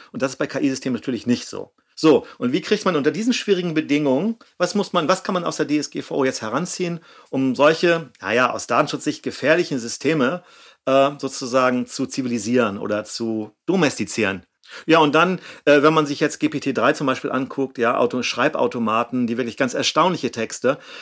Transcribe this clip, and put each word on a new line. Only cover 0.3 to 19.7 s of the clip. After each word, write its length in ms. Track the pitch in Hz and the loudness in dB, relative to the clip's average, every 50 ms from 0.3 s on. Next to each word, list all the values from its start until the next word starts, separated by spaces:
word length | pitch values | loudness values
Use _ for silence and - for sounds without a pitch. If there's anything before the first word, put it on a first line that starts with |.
ist 60 | 131 | -4
bei 100 | - 151 | -4 -6
K-I-Systemen 520 | - - - 147 139 131 131 - 135 123 113 | -4 -4 -2 0 0 -2 -2 -4 -4 -4 -4
natürlich 280 | - - 123 104 - | -4 -4 -6 -4 0
nicht 200 | 120 123 117 - | 0 0 0 0
so. 260 | - - 50 50 - _ _ _ _ - - | -10 -12 -12 -14 -14 _ _ _ _ -6 2
So, 280 | 151 156 139 110 - - - | 6 6 6 6 4 0 -10
und 140 | - 123 123 | -4 -4 -2
wie 100 | 135 185 | -2 -2
kriegt 240 | 180 - 208 202 - | 0 0 -2 0 0
man 100 | 190 175 | 0 0
unter 140 | 147 123 151 | 2 2 0
diesen 240 | 139 175 220 254 226 | 0 0 0 0 0
schwierigen 400 | - - 208 196 180 180 175 151 | 0 2 0 0 0 0 -2 -2
Bedingungen, 640 | 156 156 123 143 147 151 139 127 139 185 226 226 _ - _ _ - | -2 0 0 0 0 2 2 2 2 0 -2 -4 _ -12 _ _ -4
was 160 | 175 175 - | -4 0 0
muss 180 | 202 185 - - | -2 -2 0 0
man, 140 | 175 165 | 0 2
was 160 | 165 185 185 - | 2 0 0 0
kann 100 | - 196 | -4 -4
man 100 | 180 170 | -2 -2
aus 140 | 160 151 | -4 -2
der 80 | - 151 | -2 -2
D 140 | 135 147 151 | 0 0 -2
S 100 | 143 - | -2 -4
G 140 | - - 135 | -8 -10 -8
V 120 | - 165 | -4 -2
O 100 | 147 131 | 0 0
jetzt 180 | 131 131 - 113 | 0 -2 -2 -6
heranziehen, 560 | 110 117 143 180 175 - - 180 170 170 160 - - - - - - | -4 -4 -4 -4 -4 -4 -4 -4 -4 -6 -8 -12 -18 -20 -20 -14 -6
um 240 | - 131 135 131 120 | -2 0 0 0 2
solche, 560 | 127 143 151 165 160 180 170 170 165 156 127 _ - | 4 4 4 4 4 2 2 2 2 -2 -10 _ -10
naja, 300 | 95 95 110 120 127 120 | -4 0 2 2 2 2
aus 160 | 113 104 - | 0 -4 -4
Datenschutzsicht 560 | - 120 120 151 139 - 127 - 151 - - - | 0 0 0 0 0 -2 -6 -4 -4 -6 -4 -8
gefährlichen 560 | 127 - - 123 139 160 180 170 - 151 127 | -8 -8 -2 2 2 2 2 2 -2 -4 -6
Systeme, 640 | 110 117 - - - 135 165 156 123 127 175 175 - _ - - - - _ _ - | -6 -6 -8 -4 -2 0 0 2 0 0 -2 -4 -10 _ -20 -20 -20 -20 _ _ -2
äh, 260 | 135 131 135 139 143 147 | 2 4 4 4 4 0
sozusagen 680 | 143 143 135 - - 135 120 123 131 127 127 123 123 120 | -4 -8 -8 -6 -6 -6 0 2 2 2 2 2 0 -4
zu 180 | - - - 135 | -6 -4 -6 -6
zivilisieren 720 | 127 - 139 127 120 120 117 98 113 123 123 117 104 98 | -4 -4 -4 -4 -4 -4 -4 -2 0 2 2 2 2 -2
oder 260 | 104 - 104 104 104 110 | -4 -4 -4 -4 -4 -4
zu 480 | - - - 117 113 110 110 107 107 _ _ - | -8 -8 -6 -4 -4 -4 -4 -6 -8 _ _ -4
domestizieren? 800 | - 180 196 156 135 - - 107 - - 117 107 95 98 90 - _ _ _ _ - - - - | 0 2 2 2 2 0 -2 -6 -4 -2 -2 -2 -2 -2 -6 -10 _ _ _ _ -20 -20 -8 2
Ja, 140 | - 160 165 | 4 6 6
und 160 | 156 147 135 | 6 6 6
dann, 240 | 156 170 185 185 160 - - - - - | 4 4 4 0 -4 -6 -14 -12 -2 4
äh, 160 | 147 147 147 | 6 6 8
wenn 120 | 135 156 160 | 6 6 4
man 120 | 160 151 | 4 2
sich 140 | 143 147 - | 0 0 -2
jetzt 200 | 156 143 - - | -2 -2 -2 -2
G 100 | 151 151 | -4 -2
P 100 | 151 139 | -2 -2
T 140 | - 139 123 | -4 -2 -2
drei 200 | - 110 123 120 | 2 2 2 2
zum 140 | - 156 | 0 0
Beispiel 240 | 131 131 - - - | -2 -2 -2 -4 -4
anguckt, 480 | - 131 135 - - - 135 131 - - | -4 -4 -4 -4 -4 -4 -4 -4 -2 -2
ja, 180 | 117 117 131 | 0 0 2
Auto-, 240 | - 123 117 - 123 | 2 0 0 0 -4
Schreibautomaten, 1040 | 120 - - 117 123 - - 147 127 117 - 123 113 107 110 113 120 - 127 127 123 | -4 -4 -2 0 0 0 0 0 -2 -2 -2 -2 -2 0 0 0 -2 -2 -2 -2 0
die 120 | 113 117 | 0 -2
wirklich 200 | 117 127 117 104 | -2 -4 -4 -2
ganz 160 | - 139 120 | -2 -2 -2